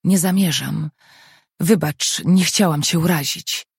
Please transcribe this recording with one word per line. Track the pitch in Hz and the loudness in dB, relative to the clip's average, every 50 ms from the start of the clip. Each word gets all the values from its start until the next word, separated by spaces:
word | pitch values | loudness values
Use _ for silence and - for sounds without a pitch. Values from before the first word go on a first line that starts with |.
| - | 2
„Nie | 180 190 190 | 2 0 2
zamierzam. | 160 190 185 196 196 170 143 - 139 - 151 160 156 156 _ _ _ _ _ _ - _ _ _ _ _ _ _ | 2 2 2 2 2 0 0 -4 -6 -6 -6 -6 -6 -8 _ _ _ _ _ _ -20 _ _ _ _ _ _ _
Wybacz, | 165 165 220 170 156 151 147 _ - - - - - | 2 2 2 2 2 -2 -4 _ -6 -6 -4 -2 0
nie | - 180 190 175 | 2 4 4 2
chciałam | 160 - - 208 175 156 147 | 2 0 2 2 2 2 0
cię | 135 - - 170 | -2 -2 -2 0
urazić”. | 160 175 175 151 139 - - 170 - - - - - _ _ | 0 0 0 0 -2 -6 -8 -8 -8 -8 -8 -8 -10 _ _